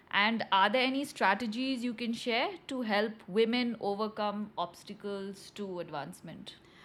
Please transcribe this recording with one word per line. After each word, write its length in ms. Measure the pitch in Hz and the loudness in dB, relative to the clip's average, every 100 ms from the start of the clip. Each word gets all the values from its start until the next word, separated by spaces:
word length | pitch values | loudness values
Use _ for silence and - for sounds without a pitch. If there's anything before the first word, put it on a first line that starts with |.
| - | -2
And 320 | 196 214 226 - | 2 4 2 2
are 180 | 196 202 | 4 6
there 140 | 254 | 6
any 220 | 254 269 285 | 2 0 -4
strategies 800 | - 190 202 240 220 262 262 | 2 4 4 0 -2 -2 -2
you 100 | 247 | -2
can 200 | 233 233 | -4 -4
share 360 | 233 247 226 339 359 - | -4 0 0 0 -2 -6
to 140 | 262 | -4
help 320 | 220 202 220 220 - | 2 2 2 -2 -4
women 500 | 190 226 247 240 226 | 2 4 4 0 -2
overcome 720 | 202 202 214 214 208 202 208 - | -2 0 -2 -2 -2 -2 -6 -4
obstacles 960 | 170 - - 202 208 196 196 196 - - | -6 -6 -16 -12 -6 -6 -6 -10 -14 -10
to 240 | 202 175 | -8 -6
advancement? 760 | 160 151 151 - 165 147 - - - - | -6 -6 -8 -12 -14 -14 -16 -18 -20 -20